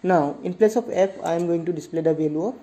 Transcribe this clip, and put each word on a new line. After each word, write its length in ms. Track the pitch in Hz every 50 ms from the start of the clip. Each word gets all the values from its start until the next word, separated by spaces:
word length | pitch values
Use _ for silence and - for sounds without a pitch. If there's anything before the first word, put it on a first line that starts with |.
Now 360 | - 180 180 165 143 143 143 -
in 120 | - 180 180
place 220 | - 220 214 220
of 120 | 233 226 -
F, 200 | - 175 190 190 - -
I 120 | - - 165
am 120 | 170 175
going 200 | 170 170 170 160
to 80 | 170 175
display 260 | 156 143 - - 165
the 140 | 156 160 156
value 280 | 151 156 151 151 156
of 120 | 175 226 269 -